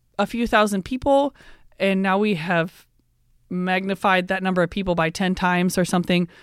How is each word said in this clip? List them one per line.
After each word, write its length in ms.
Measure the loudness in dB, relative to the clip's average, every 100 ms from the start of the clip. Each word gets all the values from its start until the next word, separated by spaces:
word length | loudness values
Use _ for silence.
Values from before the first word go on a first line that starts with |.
| _ -6
a 80 | -4
few 200 | -2 0
thousand 360 | 2 2 0
people, 520 | -4 -4 2 2 2 -4 -18 -20 -20 -4
and 220 | 0 0
now 160 | 2 2
we 200 | 0 0
have 500 | 0 0 -2 -6 _ _ _ _ _ _ _
magnified 760 | -4 -2 -2 -2 -2 2 2 0
that 140 | -2
number 200 | 0 0
of 80 | 0
people 240 | -2 -2
by 160 | 0 -2
ten 240 | -2 -2
times 420 | 0 0 2 2 0
or 80 |
something. 420 | 0 0 0 0 0 -6